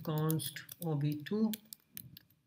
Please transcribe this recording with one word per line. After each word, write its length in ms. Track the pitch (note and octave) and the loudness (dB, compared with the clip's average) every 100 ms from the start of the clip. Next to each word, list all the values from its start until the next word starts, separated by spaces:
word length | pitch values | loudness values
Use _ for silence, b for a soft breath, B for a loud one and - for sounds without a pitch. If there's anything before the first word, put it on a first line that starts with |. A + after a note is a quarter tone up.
const 560 | - D#3 D#3 D#3+ - - - - | -2 2 4 4 0 -8 -14 -6
O 100 | E3+ | -2
B 260 | D3 D3 D3 C#3+ | 2 2 0 -2
two 240 | G#3 A3 G#3+ - - _ - - - _ _ | 2 2 0 -10 -20 _ -16 -16 -18 _ _